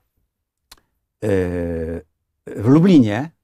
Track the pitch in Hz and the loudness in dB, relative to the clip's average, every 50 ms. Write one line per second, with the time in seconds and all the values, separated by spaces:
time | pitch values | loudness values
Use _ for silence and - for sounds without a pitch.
0 | _ _ _ _ _ _ _ _ _ _ _ _ _ _ - _ _ _ _ _ | _ _ _ _ _ _ _ _ _ _ _ _ _ _ -20 _ _ _ _ _
1 | _ _ _ - 110 107 98 95 90 87 87 87 85 85 85 82 80 80 82 85 | _ _ _ -8 -4 -2 -2 -2 -2 -4 -4 -6 -6 -6 -6 -6 -8 -8 -10 -12
2 | - _ _ _ _ _ _ _ _ - - 123 104 123 139 160 170 202 180 143 | -14 _ _ _ _ _ _ _ _ -16 -12 -4 0 2 4 4 4 6 6 4
3 | 117 104 101 117 147 165 _ _ | 4 4 0 -4 -6 -10 _ _